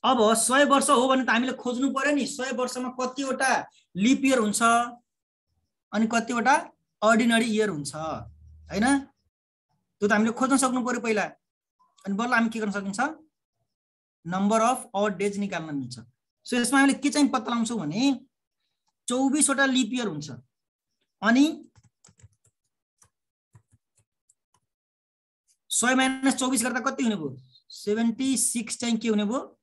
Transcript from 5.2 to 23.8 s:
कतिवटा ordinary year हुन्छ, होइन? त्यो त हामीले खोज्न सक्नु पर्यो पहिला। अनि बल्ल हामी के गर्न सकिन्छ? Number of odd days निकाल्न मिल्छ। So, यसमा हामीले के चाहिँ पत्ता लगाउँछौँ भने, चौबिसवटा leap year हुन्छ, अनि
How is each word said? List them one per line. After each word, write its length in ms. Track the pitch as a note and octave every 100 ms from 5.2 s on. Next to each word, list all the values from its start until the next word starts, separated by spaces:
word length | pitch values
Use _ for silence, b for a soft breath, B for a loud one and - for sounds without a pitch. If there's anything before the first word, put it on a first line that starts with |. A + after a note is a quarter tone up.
| _ _ _ _ _ _ _ G#3 A3
कतिवटा 480 | A#3 G#3 A#3+ A#3+ D#4 - _ _ _
ordinary 460 | G#3+ A3+ A#3+ A3+ A#3 G#3+
year 120 | G#3+
हुन्छ, 260 | D#3+ C#3
होइन? 920 | D#3 D#3+ B2 - - - - - F3 A#3+ C#4 C4+ _ _ _ _ _ _ _ _ _
त्यो 100 | G#3
त 40 |
हामीले 200 | G#3+ A3+
खोज्न 240 | A3+ B3+ C4+
सक्नु 280 | C4 B3
पर्यो 160 | A#3+ A#3+
पहिला। 240 | A3+ G#3+ E3+ - _ _ _ _ _ _
अनि 100 | G3+
बल्ल 180 | G3 A#3+
हामी 160 | A#3+ A3+
के 120 | A3+
गर्न 120 | G#3+
सकिन्छ? 280 | G3 G3 G3 C#4 D#4+ _ _ _ _ _ _ _ _ _ _
Number 360 | E3 F#3 G3+ A3
of 300 | A3+ B3+ -
odd 220 | G3 G#3 F3
days 220 | G3+ G3+
निकाल्न 360 | G3+ F3 D#3+
मिल्छ। 240 | C#3+ B2+ A2 - _ _ _ -
So, 80 |
यसमा 240 | B3 A#3 C#4
हामीले 200 | C#4 C4+
के 120 | C#4+
चाहिँ 180 | D4 C4+
पत्ता 220 | B3+ -
लगाउँछौँ 280 | A#3 A3+ A#3
भने, 480 | D3+ F#3 C#4 C4 - _ _ _ _ _ _ _ -
चौबिसवटा 580 | B3 C4+ D4 C#4+ C4 C4+
leap 240 | B3+ G#3+
year 140 | B3+ A#3
हुन्छ, 240 | D3+ C#3+ A#2+ _ _ _ _ _ _ _ _
अनि 220 | G3+ A#3+ D4+ - - _ _ _ _ _ - _ _ _ _ _ _ _ _ _ _ _ _ - _ _